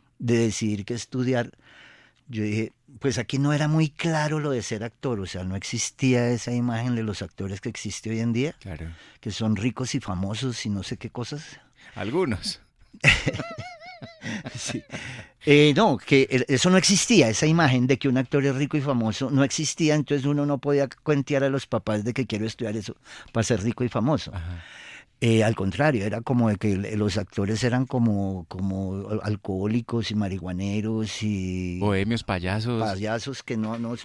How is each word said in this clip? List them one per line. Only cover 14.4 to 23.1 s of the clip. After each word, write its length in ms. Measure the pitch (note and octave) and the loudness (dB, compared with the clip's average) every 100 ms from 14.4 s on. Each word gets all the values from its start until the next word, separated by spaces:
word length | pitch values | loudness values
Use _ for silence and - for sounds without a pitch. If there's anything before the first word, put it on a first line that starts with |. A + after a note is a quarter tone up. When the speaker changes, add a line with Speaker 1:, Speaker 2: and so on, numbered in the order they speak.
| - A#2+ | -10 -10
Speaker 1:
Sí. 260 | - - - - - B2+ - _ - | -8 -8 -10 -12 -12 -14 -18 _ 6
Eh, 280 | D3 D3+ C3 | 8 8 6
no, 220 | - B2 | 4 2
que 300 | - C#3 C3+ | 4 4 6
el, 140 | C3 B2 | 2 2
eso 220 | C3 F#3 | 2 6
no 60 | F#3 | 6
existía, 520 | - G3+ - A3 A#2 | 6 2 4 6 6
esa 160 | A2 D#3 | 4 4
imagen 400 | E3 D3+ B2+ B2+ | 4 4 4 4
de 100 | C#3 | 2
que 100 | C#3 | 2
un 80 | B2+ | 0
actor 260 | B2+ C#3+ C#3 | 2 0 2
es 100 | C3 | 0
rico 220 | C#3+ D#3 | 0 0
y 40 | |
famoso 480 | C#3 B2 A2 G#2 C3 | 0 0 0 0 2
no 140 | C#3 | 2
existía, 500 | C3+ - D3+ - D#3 D3+ | 2 0 -4 2 2 4
entonces 300 | C#3 C#3+ C#3 | 2 0 2
uno 200 | D3 C#3+ | 0 0
no 120 | C#3 | 0
podía 300 | C#3+ C#3+ C#3 - | 2 2 0 -2
cuentear 400 | - C#3+ C3+ C#3 | 0 0 2 2
a 60 | C#3 | 2
los 180 | C3+ - | 0 -2
papás 360 | A2+ - G#2+ | -2 0 -2
de 100 | G#2+ | -2
que 120 | A#2+ A#2 | -2 -2
quiero 200 | G#2+ A2 | -2 -4
estudiar 280 | - A2+ A2 | -4 -6 -6
eso 200 | G2 - - | -8 -12 -16